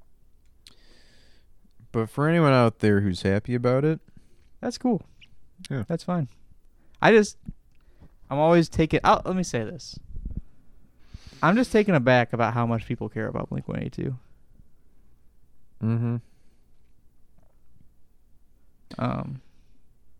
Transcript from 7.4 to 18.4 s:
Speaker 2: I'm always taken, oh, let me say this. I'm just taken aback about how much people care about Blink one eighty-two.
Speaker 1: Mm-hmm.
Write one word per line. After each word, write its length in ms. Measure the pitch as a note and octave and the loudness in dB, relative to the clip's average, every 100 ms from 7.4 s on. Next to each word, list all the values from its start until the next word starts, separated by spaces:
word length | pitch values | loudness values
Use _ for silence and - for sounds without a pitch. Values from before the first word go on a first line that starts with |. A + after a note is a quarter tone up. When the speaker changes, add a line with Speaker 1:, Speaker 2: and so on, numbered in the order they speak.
| - - _ - - - - - - | -18 -18 _ -20 -20 -20 -20 -20 -8
Speaker 2:
I'm 100 | C#3 | 0
always 300 | D#3+ F3 D#3+ | 4 4 4
taken, 300 | - D#3 D3+ | 0 0 2
oh, 180 | - G#3 - | 2 2 0
let 100 | F#3 | -4
me 80 | |
say 200 | F3 A#2+ | -4 -6
this. 340 | G#2+ F3 - - - - - - - - - - - _ - - - - | -6 -10 -16 -18 -14 -12 -10 -10 -12 -20 -20 -20 -20 _ -20 -20 -20 -2
I'm 140 | D3+ A3 | 2 2
just 160 | B3 | 2
taken 240 | A3 G3+ D#3+ | 2 4 4
aback 380 | B2 B2 A#2 | 6 4 4
about 200 | A#2 A2+ | 0 0
how 120 | A#2 A#2 | 0 0
much 200 | A2+ - | -2 -4
people 220 | B2 G#2+ | -8 -6
care 200 | A2 G#2+ | -6 -6
about 220 | - - | -6 -6
Blink 180 | - - | -8 -6
one 120 | - | -8
eighty-two. 360 | - - C3+ B2+ - - - - - - - - - - - - - - - - | -6 -6 -8 -8 -14 -20 -20 -20 -20 -20 -20 -20 -20 -20 -20 -20 -20 -20 -20 -6
Speaker 1:
Mm-hmm. 340 | G#2+ A2+ A#2 A#2+ - - - _ _ - - - - - - - - _ - - - - - _ _ - | -4 -2 -2 -6 -10 -20 -20 _ _ -20 -20 -20 -20 -20 -20 -20 -20 _ -20 -20 -20 -20 -20 _ _ -20